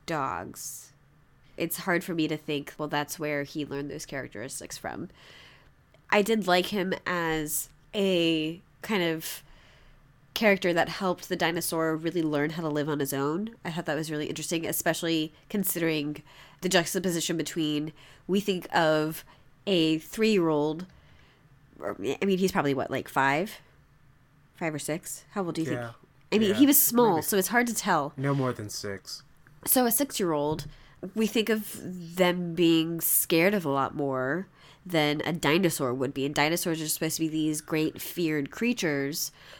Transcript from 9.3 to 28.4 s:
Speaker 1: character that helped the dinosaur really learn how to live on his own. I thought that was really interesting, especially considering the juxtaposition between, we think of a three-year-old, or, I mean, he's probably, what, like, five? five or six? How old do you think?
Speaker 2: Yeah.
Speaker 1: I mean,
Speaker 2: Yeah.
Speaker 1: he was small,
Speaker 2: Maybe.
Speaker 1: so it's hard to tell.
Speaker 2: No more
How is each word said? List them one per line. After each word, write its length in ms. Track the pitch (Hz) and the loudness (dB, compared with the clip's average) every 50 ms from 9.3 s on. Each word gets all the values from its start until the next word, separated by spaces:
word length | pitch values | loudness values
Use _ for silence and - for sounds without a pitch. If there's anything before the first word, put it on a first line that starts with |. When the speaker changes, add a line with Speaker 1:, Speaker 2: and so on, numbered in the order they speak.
| - - - - - - - - - - - - - - - - - _ - _ - | -10 -12 -14 -20 -20 -20 -20 -20 -20 -20 -20 -20 -20 -20 -20 -20 -20 _ -20 _ -4
Speaker 1:
character 380 | - 233 208 196 190 - 175 | 2 4 4 4 4 2 0
that 160 | 170 170 - 165 | 2 2 0 0
helped 400 | 160 - 196 185 175 - - - | -2 -4 -2 -2 -2 -2 -4 -6
the 80 | 180 | -2
dinosaur 580 | 175 175 165 170 170 160 - 170 160 160 160 160 | 0 0 0 0 0 -2 -2 0 0 0 0 0
really 280 | 156 160 165 165 175 | 0 -2 -2 -2 0
learn 280 | 160 151 151 143 147 151 | 0 0 0 0 0 0
how 120 | 151 175 | -2 -4
to 60 | 165 156 | -4 -2
live 200 | 147 147 143 156 | 0 0 0 0
on 120 | 147 151 | 0 -2
his 120 | 143 139 | -2 -2
own. 380 | 143 139 139 147 160 190 214 226 - - - | -2 -2 0 0 0 -2 -4 -6 -10 -10 -10
I 60 | 175 | -8
thought 160 | 156 175 165 | -6 -6 -4
that 100 | 165 147 | -4 -4
was 140 | 151 160 160 | -4 -4 -4
really 160 | 151 151 151 | -4 -4 -4
interesting, 380 | - 160 156 151 - 175 165 165 | -6 -6 -8 -6 -4 -4 -4 -4
especially 680 | - 156 - - 175 165 - 180 165 165 156 156 156 - - - - | -4 -4 -2 -2 -2 -2 0 0 0 0 0 0 -4 -8 -18 -16 -6
considering 720 | - 202 185 - - 165 165 165 156 151 147 151 147 - - - - - - - - - | -4 -2 -2 -2 -2 0 0 0 0 0 -2 -4 -6 -8 -12 -18 -20 -20 -20 -20 -18 -6
the 60 | - 185 | -4 2
juxtaposition 680 | 190 175 - - - 185 175 185 170 165 - - 170 | 2 2 2 2 -2 0 0 0 -2 0 -2 -2 -2
between, 560 | 160 156 - - 170 156 151 151 147 151 156 - - - - - - - | -2 -2 -4 -2 -2 0 0 0 0 -2 -4 -10 -14 -20 -20 -20 -16 -4
we 140 | - 180 208 | 0 0 0
think 260 | 202 208 190 175 - - - | 2 0 -2 -2 -4 -2 2
of 500 | 175 165 156 156 156 156 156 160 - - - - - - - - _ - | 2 4 4 4 4 2 0 -4 -8 -14 -18 -20 -20 -20 -20 -20 _ -2
a 320 | 202 190 170 160 160 160 160 | 0 2 4 4 4 2 0
three-year-old, 880 | - - - 220 220 220 214 190 165 160 156 147 147 156 156 165 185 - - - - - - - - _ _ _ _ _ - _ _ _ - - | -2 -8 -2 2 2 4 4 4 4 4 4 2 2 0 -2 -4 -8 -12 -14 -20 -20 -20 -20 -20 -20 _ _ _ _ _ -20 _ _ _ -18 -10
or, 160 | 71 101 98 - | -8 -8 -8 -4
I 240 | 98 127 - - - | -4 -4 -2 0 2
mean, 140 | 196 190 175 | 2 2 4
he's 140 | 190 185 | 2 2
probably, 220 | 185 185 143 139 135 | 4 2 2 2 2
what, 160 | 131 - - | 0 -2 -2
like, 180 | 135 120 - - | -4 -6 -6 -2
five? 520 | - 139 135 139 143 156 196 220 - - - - - - _ _ _ _ - - _ _ _ _ _ _ _ _ _ - | 0 2 4 4 4 2 0 -2 -8 -16 -20 -20 -20 -20 _ _ _ _ -20 -20 _ _ _ _ _ _ _ _ _ -6
five 120 | 175 160 151 | -6 -4 -4
or 40 | 143 | -4
six? 460 | - - 151 180 - - - - - - | -4 -4 -6 -6 -6 -10 -14 -14 -14 -10
How 100 | - 208 185 | -6 -4 -4
old 100 | 170 156 | -2 -2
do 60 | 165 | -2
you 40 | 156 131 | -2 -2
think? 120 | 127 123 | -2 -4
Speaker 2:
Yeah. 100 | 120 117 - - - _ _ _ _ - | -6 -10 -12 -16 -20 _ _ _ _ 0
Speaker 1:
I 60 | 185 220 | 2 2
mean, 120 | 220 190 | 4 4
Speaker 2:
Yeah. 60 | 208 | 6
Speaker 1:
he 100 | 226 285 | 6 6
was 140 | 269 277 - | 8 8 6
small, 360 | - - 240 240 240 214 175 | 4 4 4 4 6 6 4
Speaker 2:
Maybe. 60 | 156 | 2
Speaker 1:
so 140 | 151 - 214 | 2 2 2
it's 120 | 190 185 - | 2 2 2
hard 180 | 226 240 247 | 2 2 2
to 80 | 233 214 | 2 -2
tell. 380 | - - 208 175 151 139 151 - | -4 0 2 2 2 2 0 -4
Speaker 2:
No 180 | 135 135 143 139 | -2 0 0 2
more 180 | 139 | 2